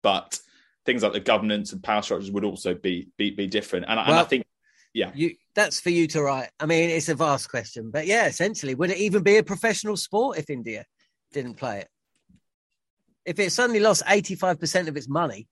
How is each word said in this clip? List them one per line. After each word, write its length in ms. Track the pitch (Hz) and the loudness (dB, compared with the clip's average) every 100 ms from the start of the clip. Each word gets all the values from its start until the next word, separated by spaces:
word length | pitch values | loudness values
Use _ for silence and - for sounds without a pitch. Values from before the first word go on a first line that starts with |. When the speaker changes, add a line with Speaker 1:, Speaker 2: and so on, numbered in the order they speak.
Speaker 1:
But 380 | 107 95 - - _ _ _ _ - | 2 0 -4 -12 _ _ _ _ -2
things 180 | 123 | 2
like 80 | 104 | 0
the 80 | 101 | 0
governance 540 | 98 107 107 104 101 | 2 2 2 -2 -4
and 100 | 95 | -8
power 180 | - 107 | -2 -2
structures 300 | - 95 98 | 0 -4 -4
would 140 | 101 101 | -4 -4
also 280 | 92 92 | -4 -6
be, 360 | 90 95 87 - - | -4 -4 -6 -8 -4
be, 140 | 104 | -4
be 160 | 101 98 | -2 -4
different. 380 | 104 - 92 82 | -4 -2 -6 -2
And, 100 | 110 | -2
and 100 | - | 4
I 20 | |
Speaker 2:
Well, 140 | 160 165 | 4 4
Speaker 1:
think, 200 | 131 - _ _ _ _ | 0 -2 _ _ _ _
yeah. 180 | 113 90 | -4 -4
Speaker 2:
you, 220 | 135 165 - _ - | -2 -4 -4 _ 0
that's 260 | 196 - | 0 0
for 80 | 175 | 0
you 180 | 170 160 | 2 2
to 140 | 156 | 2
write. 300 | 143 135 120 _ | 0 -2 -4 _
I 60 | 151 | 0
mean, 220 | 165 170 | 2 4
it's 200 | 165 151 | 0 -2
a 60 | 139 | 0
vast 340 | 156 139 - | 2 0 -2
question. 420 | 123 107 120 110 | -6 -6 -12 -6
But 160 | 139 160 | -4 0
yeah, 200 | 226 185 | 2 2
essentially, 480 | - 190 220 139 127 | 0 -2 -2 -6 -2
would 160 | 175 | 0
it 60 | 180 | 0
even 260 | 208 196 | 0 2
be 140 | 180 214 | 6 6
a 60 | |
professional 540 | 214 202 226 202 214 202 | 4 -2 0 0 -2 -4
sport 400 | - 202 262 175 | -2 0 0 -2
if 120 | 147 | -6
India 360 | 135 113 104 - _ _ _ _ | -8 -8 -10 -12 _ _ _ _
didn't 220 | 147 123 107 | -10 -8 -8
play 240 | 131 101 | -8 -8
it? 100 | - _ _ _ _ _ _ _ _ _ _ _ _ _ - | -12 _ _ _ _ _ _ _ _ _ _ _ _ _ -8
If 140 | 160 | -2
it 120 | 190 | 0
suddenly 300 | - 247 220 | 2 2 6
lost 220 | 214 185 - | 4 4 4
eighty-five 520 | 208 - 190 185 175 | 2 2 -2 0 0
percent 280 | 165 185 160 | 0 0 -2
of 80 | 143 | -8
its 140 | 123 | -4
money 380 | 147 160 101 110 | -2 -2 -4 -16